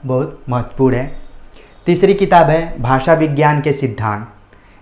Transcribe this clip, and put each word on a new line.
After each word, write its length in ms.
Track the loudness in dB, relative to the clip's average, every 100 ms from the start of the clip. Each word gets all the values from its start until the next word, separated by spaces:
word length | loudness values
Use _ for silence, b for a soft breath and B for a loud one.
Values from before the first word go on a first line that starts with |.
| -4
बहुत 340 | -4 -4 -8 -6
महत्वपूर्ण 480 | -4 -4 0 2 2
है। 300 | -4 -10 -14 -18 -20 b b b -2
तीसरी 260 | 2 4
किताब 320 | 2 4 4 4
है 360 | 2 -2 -4
भाषा 320 | -2 0 2
विज्ञान 460 | 2 2 2 2 2
के 120 | -2
सिद्धांत। 560 | -2 -4 -4 -4 -6 -10 -20 _ b b b